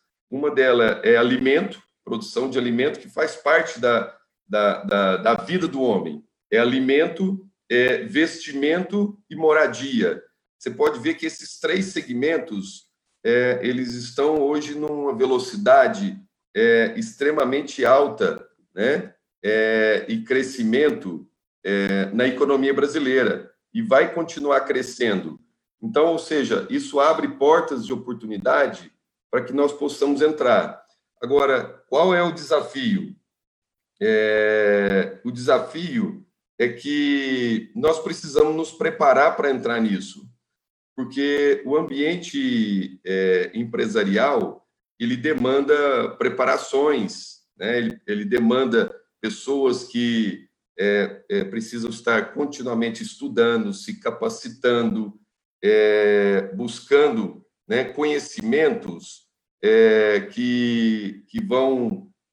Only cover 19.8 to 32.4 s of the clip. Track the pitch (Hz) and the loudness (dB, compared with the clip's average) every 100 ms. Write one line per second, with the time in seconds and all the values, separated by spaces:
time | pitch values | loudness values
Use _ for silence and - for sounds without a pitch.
19.8 | 110 104 - 113 113 131 131 - 110 123 | 2 2 -2 -6 0 -2 -2 -4 0 2
20.8 | 151 - 92 80 - _ _ _ 95 101 | 2 0 -8 -12 -14 _ _ _ -4 -2
21.8 | 98 98 95 107 131 127 139 139 135 139 | 0 0 -2 0 0 0 0 2 2 2
22.8 | 143 156 131 131 110 85 - _ _ 113 | 0 0 0 2 2 -2 -8 _ _ -6
23.8 | 113 131 160 170 160 - 143 135 - 131 | 2 4 4 -2 -6 -6 0 0 0 -2
24.8 | 123 - 120 95 82 76 _ _ _ _ | -4 -4 -2 -2 -4 -14 _ _ _ _
25.8 | 110 127 165 165 - 151 117 104 - 139 | -4 2 2 2 -2 -2 0 -2 -2 -6
26.8 | 135 143 143 156 143 - 139 165 165 135 | -2 2 2 2 -2 0 4 4 2 -6
27.8 | - 120 - 120 110 104 123 147 127 - | -6 -8 -8 -10 -10 -4 0 2 0 -2
28.8 | - _ _ _ _ 120 - 135 143 - | -18 _ _ _ _ -6 -4 0 0 0
29.8 | 143 - 143 139 151 151 127 107 82 - | -6 -2 0 2 2 2 2 2 2 -8
30.8 | _ _ _ _ 120 143 139 127 - - | _ _ _ _ 0 2 4 0 -2 -14
31.8 | _ 135 180 180 175 160 | _ 2 4 4 0 -2